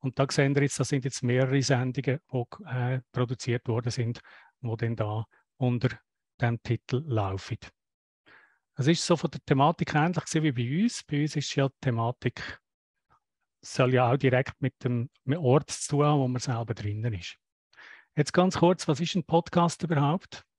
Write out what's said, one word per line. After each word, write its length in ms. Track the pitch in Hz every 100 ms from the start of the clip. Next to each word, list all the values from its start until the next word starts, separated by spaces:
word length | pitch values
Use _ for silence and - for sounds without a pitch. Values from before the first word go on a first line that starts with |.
Und 180 | 131 -
da 80 | 139
sehen 240 | - 139
wir 80 | 143
jetzt, 180 | 143 -
da 40 |
sind 200 | 131 139
jetzt 180 | 131 -
mehrere 380 | 120 123 131 139
Sendungen, 580 | 131 127 127 127 139 127 _
die, 320 | 127 120 - 180
äh, 340 | 123 123 131 -
produziert 560 | - 120 123 - 120 -
worden 220 | 113 120
sind, 300 | 117 117 117 - - _ _
die 160 | 120 110
dann 200 | 117 113
da 300 | 107 107 110 _ _ _
unter 320 | 127 120 123 - _ _ _ _
dem 220 | 117 117
Titel 420 | - 117 - 127 160
laufen. 520 | 110 98 98 - 107 - _ _ _ _ _ _ - _ _ _
Es 120 | - 135
ist 180 | 165
so 120 | - 170
von 140 | 165
der 140 | -
Thematik 500 | - 135 139 - -
ähnlich 300 | 156 160 170
gewesen 180 | - 160
wie 100 | 156
bei 300 | 127 120 151
uns. 220 | 233 -
Bei 180 | - 143
uns 140 | 151 151
ist 180 | -
ja 140 | - 135
die 120 | _
Thematik, 800 | 135 117 117 - 123 - - - _ _ _ _ _ _ _ _ _ _
soll 340 | - - 127
ja 160 | 127 123
auch 60 | 127
direkt 440 | 135 127 123 -
mit 220 | 131 _
dem, 280 | 127 123 117 _
mit 140 | - 160
Ort 320 | 139 131 -
zu 200 | - -
tun 140 | 143 147
haben, 140 | 147
wo 80 | 127
man 120 | 123
selber 340 | - 117 113
drinnen 380 | 113 101 104 120
ist. 240 | 101 - - _ _ _ _ - - _ -
Jetzt 160 | 147
ganz 260 | - 185 -
kurz, 300 | 170 180 -
was 120 | 139
ist 140 | 165 190
ein 80 |
Podcast 580 | - 165 - 175 175 -
überhaupt? 640 | 160 156 143 175 - - _